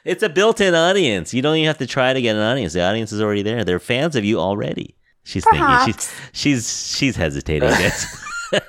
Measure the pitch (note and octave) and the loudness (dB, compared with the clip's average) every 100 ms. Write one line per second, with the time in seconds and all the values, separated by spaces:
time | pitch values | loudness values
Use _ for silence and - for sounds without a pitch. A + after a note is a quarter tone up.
0 | D#3 F3+ G#3+ D#3 G#3+ A3 G3 E3 E3+ G3+ | -6 -2 0 2 2 4 2 4 4 4
1 | D3 G2 D#2+ A#2+ D3 D#3+ D#3 D3+ B2+ C#3 | 2 2 -2 0 2 2 0 -2 -2 0
2 | B2+ C3 A#2 G#2+ G#2+ C3+ F2+ F2 F2 A2 | 2 2 0 2 0 0 -2 0 0 0
3 | G#2+ G#2 G#2+ G#2 G2+ A#2 F#2 F2+ - B2 | -2 -2 0 0 -2 -2 0 -2 0 -2
4 | E3 C3+ G#2 G#2+ F2+ G2+ B2+ - - _ | 0 0 0 2 0 -2 -4 -6 -10 _
5 | _ _ - F#2+ A4 - D4 B3 B3+ - | _ _ -8 0 2 4 4 2 2 -2
6 | - - - - D3 C3 - - - - | -8 -12 -14 -4 0 0 -2 -6 -6 -2
7 | C3+ - D#2+ C#2 D2 D2+ A#2+ B2 F#2 - | -2 0 -2 -2 -2 0 2 2 0 -2
8 | - - - - - G3 | -8 -12 -12 -12 -4 -4